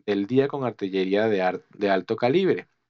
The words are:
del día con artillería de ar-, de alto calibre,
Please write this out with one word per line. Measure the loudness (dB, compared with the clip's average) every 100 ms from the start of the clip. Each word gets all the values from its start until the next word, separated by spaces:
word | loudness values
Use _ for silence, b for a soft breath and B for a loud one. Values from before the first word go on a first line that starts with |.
del | -4 -2 0
día | 2 0
con | -2
artillería | -6 -6 -4 -2 0 2 2
de | 2
ar-, | 0 -4 -10
de | -4 0
alto | 0 -2 -2
calibre, | 0 2 2 0 -6 _